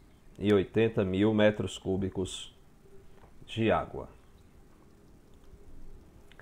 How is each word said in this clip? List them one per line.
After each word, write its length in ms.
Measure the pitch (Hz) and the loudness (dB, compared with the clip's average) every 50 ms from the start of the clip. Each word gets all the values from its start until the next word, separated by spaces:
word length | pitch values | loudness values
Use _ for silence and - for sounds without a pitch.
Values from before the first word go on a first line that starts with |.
| - - - - - - - - | -20 -20 -20 -20 -20 -20 -12 -2
e 160 | 92 104 104 | 2 4 4
oitenta 500 | 98 90 - - 110 113 113 110 113 101 | 4 4 2 2 2 2 2 2 0 0
mil 300 | 92 92 95 104 110 110 | 0 2 2 2 4 4
metros 420 | 107 107 107 104 - 101 90 - | 6 4 4 4 2 -4 -6 -8
cúbicos 800 | - - 98 95 92 98 95 - 98 92 90 - - - - - - - - - - - - - - - - - - - - - - - | -8 -4 -4 -2 -2 -2 -4 -4 -4 -6 -6 -8 -12 -14 -16 -20 -20 -20 -20 -20 -20 -20 -20 -20 -20 -20 -20 -20 -20 -20 -20 -20 -20 -18
de 260 | - - 110 113 107 | -10 -4 0 2 2
água. 380 | 90 80 - 78 - 67 60 - - - - - - - - - - - - - - - - - - - - - - - - - - - - - - - - - - - - - - - - - - - - - - - | 2 2 0 -4 -10 -12 -14 -14 -18 -20 -20 -20 -20 -20 -20 -20 -20 -20 -20 -20 -20 -20 -20 -20 -20 -20 -20 -20 -20 -20 -20 -20 -20 -20 -20 -20 -20 -20 -20 -18 -16 -14 -14 -14 -16 -18 -20 -20 -20 -20 -20 -20 -20 -20